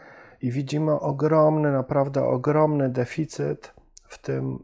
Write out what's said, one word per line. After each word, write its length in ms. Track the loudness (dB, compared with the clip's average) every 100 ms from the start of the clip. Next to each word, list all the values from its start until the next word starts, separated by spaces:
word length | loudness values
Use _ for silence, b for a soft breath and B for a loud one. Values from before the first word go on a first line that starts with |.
| B B B B
I 100 | -6
widzimy 480 | -4 -4 -2 0 0
ogromny, 720 | -2 -2 2 4 6 4 2
naprawdę 520 | 0 0 0 0 0 0
ogromny 640 | 0 2 2 2 2 0
deficyt 840 | -2 -4 -4 -6 -4 -6 -6 -10 -20 _ -20
w 140 | _ -12
tym 420 | -6 -4 -4 -8